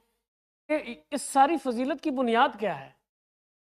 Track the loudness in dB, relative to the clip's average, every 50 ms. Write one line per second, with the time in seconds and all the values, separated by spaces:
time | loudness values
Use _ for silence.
0 | _ _ _ _ _ _ _ _ _ _ _ _ _ -4 -4 -4 -4 -8 -14 -16
1 | _ _ -8 -6 -6 0 4 4 6 6 4 0 -2 -4 -2 -2 -2 -2 -4 -4
2 | -4 -4 -2 0 0 2 4 4 4 2 0 -2 -4 -4 -4 -6 -10 -16 -20 _
3 | _ _ _ _ _ _ _ _ _ _ _ _ _